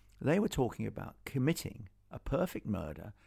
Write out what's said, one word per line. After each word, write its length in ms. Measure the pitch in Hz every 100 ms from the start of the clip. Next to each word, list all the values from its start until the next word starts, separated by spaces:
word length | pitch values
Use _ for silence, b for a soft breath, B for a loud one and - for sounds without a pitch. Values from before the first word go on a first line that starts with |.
| b b
They 180 | 127 180
were 80 | 214
talking 380 | - 120 - 107
about 300 | - - - -
committing 640 | 139 135 165 - - - _ -
a 80 | 123
perfect 460 | - 135 185 - -
murder, 480 | 90 78 76 110 -